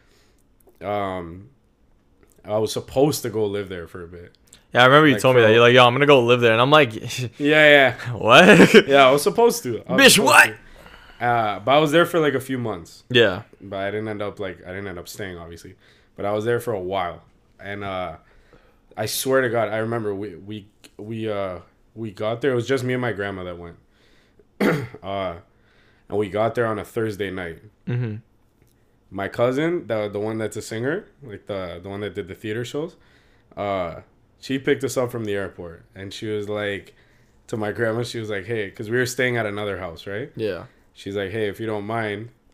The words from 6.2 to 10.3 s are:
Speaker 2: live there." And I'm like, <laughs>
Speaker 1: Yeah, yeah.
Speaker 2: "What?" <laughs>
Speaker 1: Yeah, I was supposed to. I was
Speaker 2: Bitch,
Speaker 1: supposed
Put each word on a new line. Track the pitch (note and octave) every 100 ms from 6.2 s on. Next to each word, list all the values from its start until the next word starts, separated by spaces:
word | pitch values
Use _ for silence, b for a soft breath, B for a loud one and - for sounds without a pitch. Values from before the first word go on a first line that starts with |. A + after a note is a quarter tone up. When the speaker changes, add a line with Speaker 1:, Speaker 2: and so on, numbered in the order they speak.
Speaker 2:
live | A#2 B2
there." | A#2
And | A2+
I'm | C3
like, | D3+ B2+
<laughs> | A2 A#2 - A#2+ -
Speaker 1:
Yeah, | C#3+ D3+ D3+ D3 B2+ A#2+
yeah. | B2
Speaker 2:
"What?" | A2 G2+ C3+ F#3 F3 -
<laughs> | G#3 C3+
Speaker 1:
Yeah, | C#3 C3
I |
was | C#3+
supposed | G3 - A#3 -
to. | B2 A2 -
I |
was | -
Speaker 2:
Bitch, | C4 -
Speaker 1:
supposed | C#4